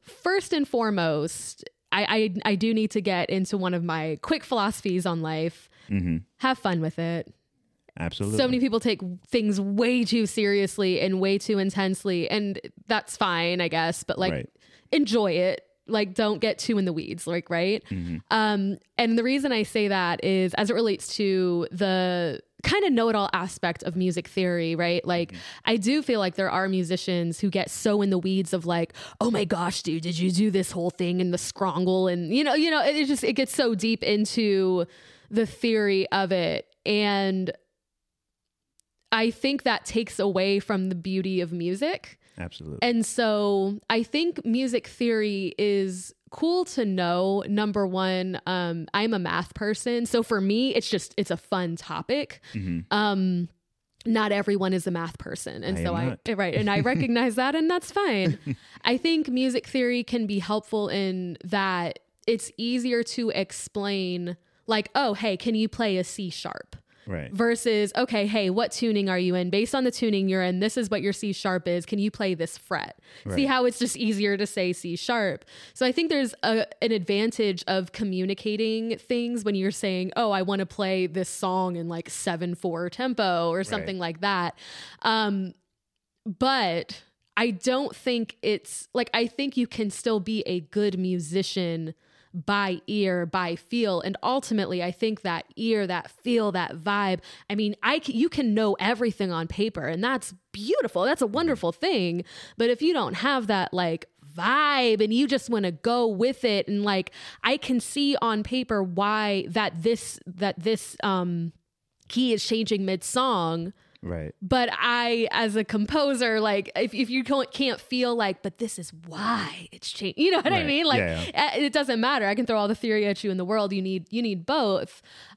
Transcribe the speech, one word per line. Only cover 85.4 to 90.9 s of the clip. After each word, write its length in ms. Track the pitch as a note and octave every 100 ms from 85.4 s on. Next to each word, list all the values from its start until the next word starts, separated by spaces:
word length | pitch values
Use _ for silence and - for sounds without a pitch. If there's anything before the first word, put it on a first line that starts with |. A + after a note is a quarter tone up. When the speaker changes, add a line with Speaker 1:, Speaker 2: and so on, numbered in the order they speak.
| F#3 - _ _ _ _ _ _ A3+
Speaker 1:
but 760 | E3+ C4 C4+ G3 E3 - - - _ _ -
I 140 | A#3
don't 440 | F3+ B3+ B3+ C#4+ -
think 400 | C4 A#3+ A3+ -
it's, 440 | - G#3 - - -
like, 160 | - A#3 A3+
I 100 | A#3+
think 320 | - C#4 B3+
you 80 | A#3+
can 240 | - G#3+
still 300 | - A#3 G#3+
be 220 | F#3 F3+ -
a 140 | F3+
good 400 | D3+ G#3 G#3